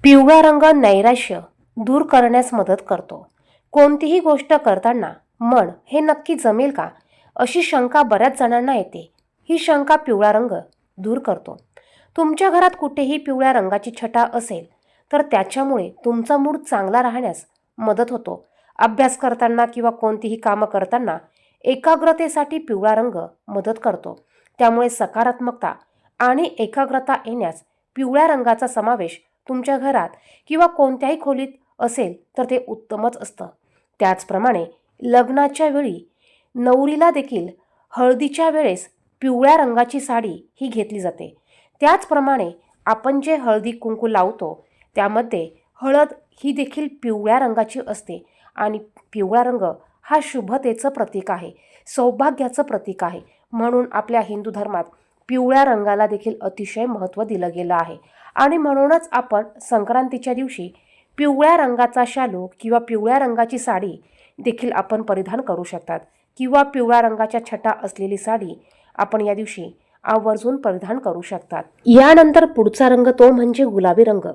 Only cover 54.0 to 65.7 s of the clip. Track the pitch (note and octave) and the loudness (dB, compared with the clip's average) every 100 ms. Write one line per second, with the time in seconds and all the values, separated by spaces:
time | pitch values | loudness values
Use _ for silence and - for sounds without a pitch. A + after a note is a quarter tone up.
54 | G#3+ A#3 F#3+ G#3+ G#3+ G3+ G#3 F#3 E3 _ | -2 -2 -2 -8 -10 -8 -6 -6 -8 _
55 | _ _ - B3+ B3 C4+ C#4 A3 G#3 G3+ | _ _ -6 -2 2 4 4 2 0 0
56 | G#3+ G#3 A3+ - G3 F#3+ G3+ A3 B3 G#3+ | 0 -2 -8 -6 -10 -10 -12 -6 -6 -6
57 | F#3 G3 A3+ G3 F3 E3+ F3 F3 E3 E3 | -8 -6 -6 -4 -6 -6 -2 -2 -2 -10
58 | _ _ - - C#4 E4 D4 C#4 C#4 E4 | _ _ -10 0 2 2 0 2 2 2
59 | E4 - B3+ G#3 G#3+ - - A#3 G#3 A#3+ | 0 -6 -2 -4 -4 -14 -2 -2 0 -2
60 | C4 C4 B3+ B3 C4 - F3+ _ _ _ | -2 -6 -6 -6 -6 -10 -16 _ _ _
61 | _ - D4 C4+ D4+ E4+ C4+ A#3+ A#3+ B3 | _ -2 0 4 4 4 2 0 0 0
62 | A#3+ C4+ B3+ F#3 F#3 _ A3 A#3 A#3 A3 | -2 -2 -4 -6 -12 _ -2 -2 0 -4
63 | A3 C4 C4 A#3 A#3 B3+ - F#3+ F#3+ - | 0 0 0 -2 -2 -4 -4 -4 -6 -12
64 | _ _ _ - B3 A#3 B3 - - A3 | _ _ _ -6 -6 -4 -4 -4 -4 -6
65 | A3 F#3+ F3+ A3+ B3+ F3 F3 | -2 -4 -4 -8 -6 -8 -8